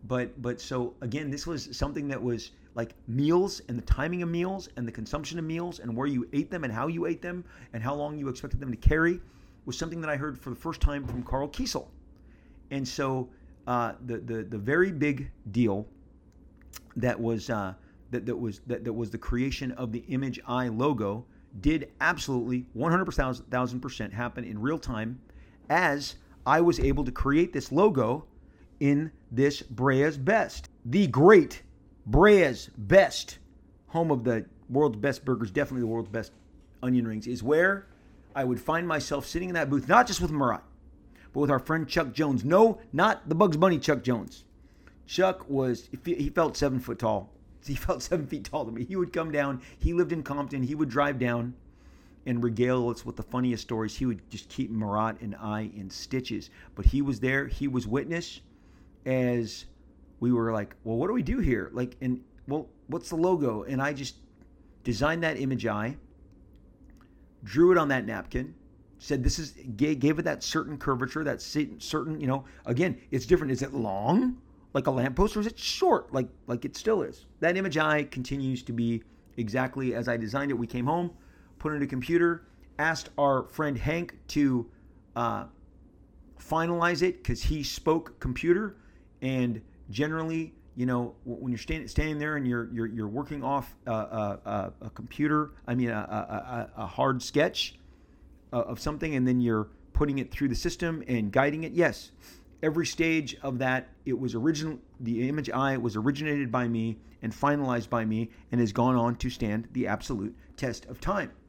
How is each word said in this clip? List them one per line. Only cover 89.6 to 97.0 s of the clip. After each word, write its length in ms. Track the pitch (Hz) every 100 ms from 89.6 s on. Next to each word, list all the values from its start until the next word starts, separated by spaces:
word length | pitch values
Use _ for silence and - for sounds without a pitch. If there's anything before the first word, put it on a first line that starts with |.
| - - -
generally, 640 | 104 151 160 160 165 160 - - -
you 100 | 127
know, 300 | 123 120 - 127
w-, 160 | 120
when 100 | 123
you're 60 | 117
stan-, 300 | - 160 -
standing 320 | - 156 151
there 160 | 147 151
and 120 | 127
you're, 220 | 120 117
you're, 140 | 117 113
you're 220 | 113 104
working 360 | 113 143 147
off, 320 | 127 139 123 - -
uh, 20 |
uh, 480 | 110 107 113 104 101 104
uh, 240 | 104 95 -
a 80 | 107
computer, 600 | - 117 - 147 151 147 - -
I 60 |
mean, 160 | 123 123
a, 40 | 107
a, 840 | - 107 - 104 123 120 - -
a, 40 |
a 20 | 98
hard 380 | -